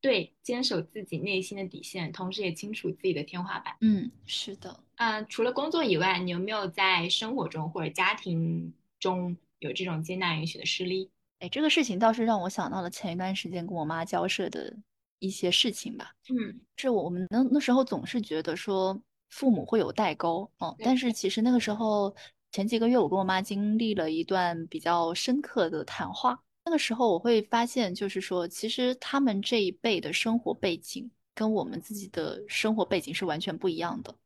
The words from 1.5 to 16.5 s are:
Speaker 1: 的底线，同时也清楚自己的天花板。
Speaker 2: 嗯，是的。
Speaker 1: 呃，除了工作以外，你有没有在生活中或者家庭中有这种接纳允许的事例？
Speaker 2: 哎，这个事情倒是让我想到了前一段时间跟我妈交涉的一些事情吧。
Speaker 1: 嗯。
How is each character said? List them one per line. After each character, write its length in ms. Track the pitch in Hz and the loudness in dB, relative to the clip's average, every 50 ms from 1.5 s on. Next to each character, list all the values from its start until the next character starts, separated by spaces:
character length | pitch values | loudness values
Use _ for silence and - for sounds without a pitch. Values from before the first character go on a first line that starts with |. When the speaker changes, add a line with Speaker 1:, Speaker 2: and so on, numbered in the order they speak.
| 202 196 | -8 -8
Speaker 1:
的 80 | 196 | -8
底 160 | 180 - - - | -10 -10 -14 -16
线， 280 | - - - 170 156 165 | -10 -8 -6 -6 -6 -6
同 200 | - 185 180 190 | -8 -8 -8 -6
时 100 | 196 202 | -4 -4
也 120 | 180 165 | -4 -4
清 180 | - - 208 220 | -6 -10 -10 -10
楚 180 | 214 - 175 | -6 -6 -6
自 120 | 160 - - | -6 -2 -2
己 100 | 190 170 | -2 -2
的 100 | 147 147 | -2 -4
天 180 | - - 180 180 | -6 -6 -8 -6
花 160 | 190 196 190 | -6 -6 -8
板。 180 | - - - _ | -8 -10 -6 _
Speaker 2:
嗯， 300 | 220 220 214 190 - - - - - | 4 4 4 4 0 -6 -10 -14 -14
是 300 | - - - - - 196 | -10 -8 -8 -6 -8 -10
的。 280 | - - 185 - - _ _ _ | -12 -14 -16 -16 -16 _ _ _
Speaker 1:
呃， 260 | - 233 226 214 214 214 | -2 0 0 0 -2 -4
除 180 | - - - 226 | -6 -2 0 0
了 100 | 247 254 | 2 2
工 180 | 277 285 320 | 0 -2 0
作 120 | 320 339 311 | 2 2 4
以 140 | 226 180 | 4 4
外， 220 | 151 180 190 185 180 | 4 4 2 2 2
你 100 | 180 180 | 0 -2
有 80 | 175 175 | -2 -2
没 120 | 185 208 | -2 -2
有 180 | 220 214 196 170 | -2 -2 -2 -4
在 400 | 165 - 190 190 185 175 170 175 | 0 2 4 4 4 4 2 2
生 260 | - - 226 220 247 | 0 0 -2 -2 -2
活 140 | 269 180 165 | -2 -2 -2
中 200 | - 160 156 165 | -4 -4 -6 -4
或 140 | 156 185 160 | -4 -4 -4
者 60 | 156 | -4
家 240 | - - 185 190 220 | 0 0 2 2 2
庭 580 | 240 - 190 170 165 165 165 165 165 165 165 - _ _ _ _ _ | 0 -2 -2 0 0 0 0 0 -2 -4 -8 -12 _ _ _ _ _
中 380 | - 190 185 185 180 180 175 175 _ _ _ _ | -2 -2 0 0 -2 -4 -4 -6 _ _ _ _
有 120 | - 147 123 | -8 -6 -4
这 120 | - 185 | -4 -4
种 180 | 185 165 156 160 | -2 -2 -4 -4
接 140 | 160 180 | -4 -4
纳 180 | 190 190 175 165 | -2 0 0 0
允 100 | 156 156 | 0 -2
许 100 | 165 - - | -4 -6 -6
的 60 | - | -4
事 200 | - - - 185 | -4 -4 -2 -2
例？ 260 | 180 185 190 190 - _ _ _ _ _ _ | -2 -2 -2 -4 -6 _ _ _ _ _ _
Speaker 2:
哎， 80 | 180 180 | -10 -6
这 100 | - 269 | -2 0
个 80 | 302 302 | 2 2
事 160 | 302 330 294 | 4 2 2
情 140 | - 196 180 | 2 2 4
倒 140 | 233 226 226 | 4 4 4
是 120 | 247 226 | 4 2
让 160 | 226 226 202 | 2 2 2
我 80 | 175 185 | 0 -2
想 220 | - - 180 - | -4 -4 -4 -4
到 100 | - 190 | -4 -4
了 80 | 180 175 | -6 -6
前 240 | - - - 190 170 | -8 -8 -8 -6 -4
一 40 | |
段 200 | 175 185 185 190 | -4 -2 -2 -4
时 140 | 190 - 175 | -4 -4 -6
间 160 | 180 180 170 | -6 -6 -6
跟 80 | 170 165 | -4 -4
我 100 | 170 156 | -4 -4
妈 180 | 151 160 165 165 | -2 -2 -4 -4
交 240 | 170 - 175 175 | -2 0 0 0
涉 220 | 190 - - 190 165 | 0 0 -2 -2 -4
的 260 | - 80 69 - - 214 - _ _ _ _ _ _ _ | -4 -6 -8 -8 -12 -16 -20 _ _ _ _ _ _ _
一 100 | - 190 | -6 -6
些 220 | 190 - - 175 | -4 -2 -2 2
事 200 | 175 - - 247 | 2 2 2 2
情 240 | - - - - - - | 0 -4 -8 -10 -10 -10
吧。 160 | - - - _ _ - | -12 -14 -16 _ _ -4
Speaker 1:
嗯。 300 | 262 240 220 202 | -4 -2 -2 -4